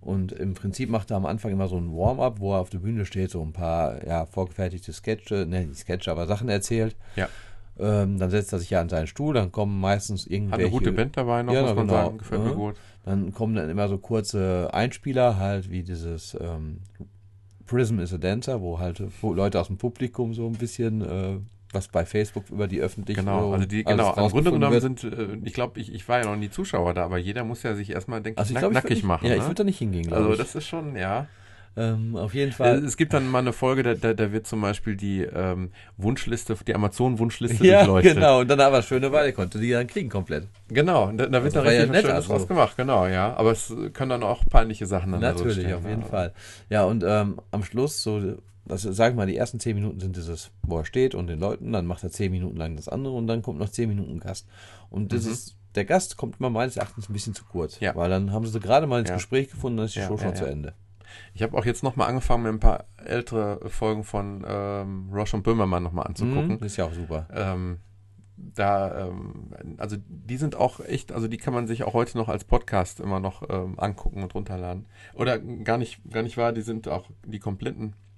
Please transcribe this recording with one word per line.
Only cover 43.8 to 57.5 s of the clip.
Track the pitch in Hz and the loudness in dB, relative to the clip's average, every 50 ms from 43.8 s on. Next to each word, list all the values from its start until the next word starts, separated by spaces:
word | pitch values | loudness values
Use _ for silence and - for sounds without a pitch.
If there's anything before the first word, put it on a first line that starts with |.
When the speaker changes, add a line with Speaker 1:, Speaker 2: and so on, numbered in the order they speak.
| 107 104 - | -8 -8 -4
Speaker 2:
können | - 139 131 | -4 -4 -2
dann | 127 123 117 | -2 -2 0
auch | 101 120 - - | -2 2 4 4
peinliche | - - 131 113 113 110 - 107 | 10 10 10 8 8 0 -4 -4
Sachen | 92 98 92 87 95 92 | -2 -2 -2 0 -2 -2
dann | 87 | 0
da | 113 123 - | 0 0 0
drin | 87 87 | 0 0
Speaker 1:
Natürlich, | 117 107 95 90 | 0 0 0 0
Speaker 2:
stehen, | 90 92 | -2 -2
Speaker 1:
auf | 87 85 | -4 -4
jeden | 95 107 110 | -4 -4 -6
Speaker 2:
ja. | 110 - | -4 -4
Speaker 1:
Fall. | - 101 90 85 - - - - - - - - | -2 -2 -2 -2 -4 -12 -20 -20 -20 -20 -8 0
Ja, | 104 107 101 | 2 4 4
und, | 92 110 113 87 | 4 4 2 2
ähm, | 90 104 107 104 101 95 - - - - | 4 4 4 2 2 -2 -6 -10 -6 -6
am | 101 104 | -4 -4
Schluss, | - - 113 131 147 147 - - | -4 -2 0 0 0 -2 -2 -2
so, | 113 107 104 101 95 - - - - - - - | -2 -2 -2 -2 -4 -6 -6 -12 -20 -20 -20 -10
das, | - - 92 95 | -8 -6 -4 -4
sag | 110 95 98 113 117 | -4 2 4 4 4
ich | 123 | 4
mal, | 117 101 | 4 0
die | 95 92 | 0 2
ersten | - - - - 117 | 0 -2 -2 -2 -6
zehn | - 123 110 | -4 -2 -2
Minuten | 101 101 107 - 95 | 0 -2 -2 -4 -4
sind | 92 95 90 | -6 -6 -6
dieses, | 90 85 82 85 80 - - - - - | -6 -6 -8 -8 -10 -10 -16 -18 -8 -4
wo | - 85 82 | -2 -2 -2
er | 78 | -4
steht | - - 123 131 131 - | -2 0 2 2 2 2
und | 98 90 85 | -2 -6 -4
den | 85 78 | -4 -2
Leuten, | 87 101 113 - - - 113 | -2 -2 -2 -4 -6 -4 -4
dann | 104 85 | -2 -2
macht | 87 90 - - | -2 -6 -6 -6
er | 87 | -10
zehn | - - 107 95 92 | -6 -2 -2 -2 0
Minuten | 90 90 90 - | -2 -4 -4 -4
lang | - 82 80 82 | -6 -6 -6 -6
das | 76 - - | -8 -8 -8
andere | - 104 135 135 131 | -6 -6 -6 -4 -4
und | 123 117 113 | -4 -2 -2
dann | 117 117 113 | -2 -2 -2
kommt | - 101 73 | -6 -6 -4
noch | 101 104 | -6 -6
zehn | - - 120 110 | -4 -4 -2 -2
Minuten | 104 98 95 76 - 82 | -2 -4 -4 -6 -8 -10
Gast. | - - 92 - - - - - - - - - - - | -8 -10 -12 -12 -12 -18 -20 -20 -20 -20 -20 -20 -20 -12
Und | - - 107 98 - | -6 -6 -4 -2 -2
das | - - | -2 -2
Speaker 2:
Mhm. | 110 113 | -2 -4
Speaker 1:
ist, | 123 - - - - - - - | -6 -8 -14 -20 -20 -20 -8 -4
der | - 101 | -4 0
Gast | - 160 185 277 - - | 2 2 2 2 0 -8
kommt | - - 117 - - | -8 -8 -8 -6 -4
immer | 131 131 | -4 -2
meines | 117 110 120 131 123 | 0 0 -2 -2 -2
Erachtens | - 107 107 - - 101 98 | -6 -8 -8 -8 -14 -10 -8
ein | 107 | -6
bisschen | 101 - 113 101 | -6 -6 -6 -8
zu | - - | -10 -12
kurz, | - | -10